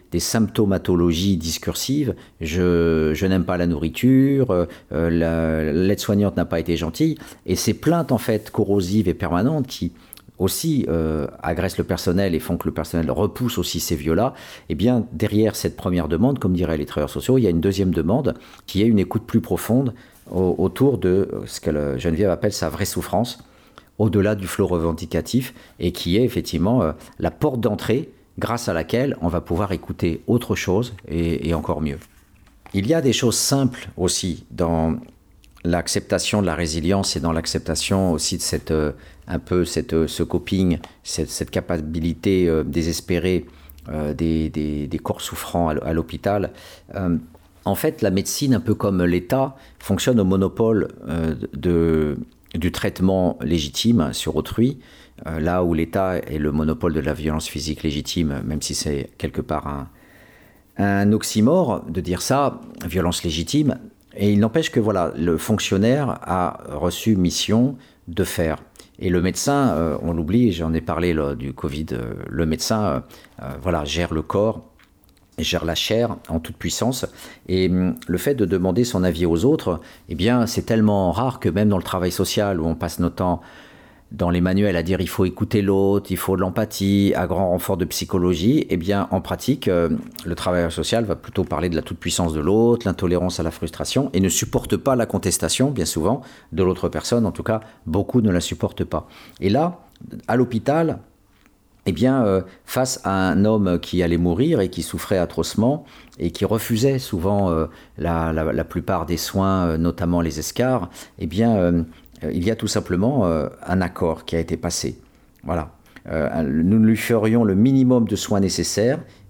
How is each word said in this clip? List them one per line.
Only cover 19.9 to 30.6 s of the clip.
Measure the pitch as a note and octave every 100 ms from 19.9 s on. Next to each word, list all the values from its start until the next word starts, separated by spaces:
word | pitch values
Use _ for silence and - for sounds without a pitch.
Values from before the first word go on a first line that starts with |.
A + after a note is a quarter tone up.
| - - - -
au-, | F2+ F#2 -
autour | F#2+ - C#3 A#2
de, | F#2 F#2+ -
euh, | - -
ce | -
que | -
le | D2 C#2+ B1+
Geneviève | D#2 D#2+ G2+
appelle | E2 G#2+
sa | - E2
vraie | D#2+
souffrance, | G2 F2+ - - A#3+ - - - - - - -
au-delà | G#2+ G2+ G2+ G#2
du | F#2
flot | - F#2
revendicatif, | F2 E2 E2 F2 E2+ E2 B2+ C3 - - -
et | F2
qui | - E2+ G2+
est |
effectivement, | B2 F2 - D#2+ F#2+ B2
euh, | D#2 - - -
la | E2
porte | - D3+ B2+
d'entrée | A2 G2+ - B2 D#3+ - _ -
grâce | - A#2 -
à |
laquelle | E2 D#2 A2+ C#3 -
on | E2
va | E2
pouvoir | - E2+ G2
écouter | F2 - D#2+ F2 D#2+ -
autre | A#2+ -
chose | G2+